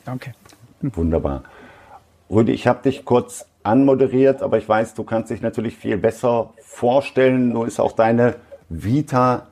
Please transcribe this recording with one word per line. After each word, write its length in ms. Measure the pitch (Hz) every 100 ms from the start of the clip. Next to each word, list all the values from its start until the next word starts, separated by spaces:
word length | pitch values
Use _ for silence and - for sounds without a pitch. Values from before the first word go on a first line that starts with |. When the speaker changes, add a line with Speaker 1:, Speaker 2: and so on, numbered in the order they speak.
Speaker 1:
Danke. 300 | - 127 - - - _ - _
Speaker 2:
Wunderbar. 640 | 139 85 82 80 76 65 - - - - - - _ _ _
Rüdi, 220 | 101 117
ich 160 | - 123
hab 160 | 120
dich 220 | 139 - -
kurz 400 | - - - - _
anmoderiert, 760 | - 135 139 131 131 127 135 135
aber 160 | - 113
ich 100 | -
weiß, 280 | 110 110 -
du 100 | 104
kannst 240 | 113 110
dich 120 | 117
natürlich 360 | 117 117 113 -
viel 200 | 113 107
besser 560 | 113 113 123 120 107 -
vorstellen. 880 | - - 120 135 139 - 131 127 123
Nur 180 | 117 117
ist 120 | -
auch 140 | -
deine 420 | - 113 117 120 - - - _
Vita, 800 | 82 95 139 147 127 127 123 -